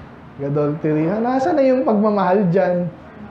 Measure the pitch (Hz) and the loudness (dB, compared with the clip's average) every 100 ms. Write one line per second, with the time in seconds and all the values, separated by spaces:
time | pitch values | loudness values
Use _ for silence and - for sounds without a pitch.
0 | - - - - 139 151 147 156 156 151 | -16 -20 -18 -8 -4 0 0 0 0 0
1 | 160 214 240 262 269 311 262 254 - 214 | 0 0 0 0 0 2 2 2 2 2
2 | 214 202 180 196 185 185 180 180 175 - | 2 2 2 2 2 2 2 0 -4 -8
3 | - - - | -18 -18 -18